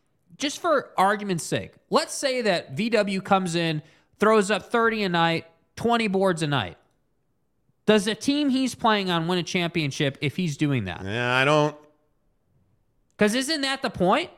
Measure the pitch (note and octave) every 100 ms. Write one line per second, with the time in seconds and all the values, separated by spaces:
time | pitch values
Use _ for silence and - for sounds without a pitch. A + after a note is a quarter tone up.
0 | _ _ _ - C#4+ - F4 C#4+ - -
1 | F#3+ G#3 G3+ E3+ - C3 F#2 - - A#3+
2 | D#4+ - C#4 B3+ G#3+ E3+ - C3+ A3+ A3
3 | G3+ F#3+ F#3+ G3 F3+ E3+ E3 D#3 - _
4 | _ - G#3 A3 G3 G3 - A#3+ A3+ A3
5 | G3 F3 E3 E3 - _ _ - A3+ A#3
6 | A3 F#3+ F#3+ D#3+ D3+ C#3 F2+ - _ _
7 | _ _ _ _ _ _ _ _ - G#3+
8 | G3+ G#3+ - C#4+ C#4+ C4 C4 - A#3 G#3
9 | F#3 E3+ E3 F3+ - F#3 E3+ E3+ C#3+ -
10 | C#3 - C#3+ - F3 C#3 D3 C3 F#2+ D#2
11 | F#2+ A2+ B2 B2+ C#3 D3+ D3+ D3 - _
12 | _ _ _ _ _ _ _ _ _ _
13 | _ - G#3 B3 C4+ D#4 C4+ C4+ A#3+ -
14 | F3+ C4 F4+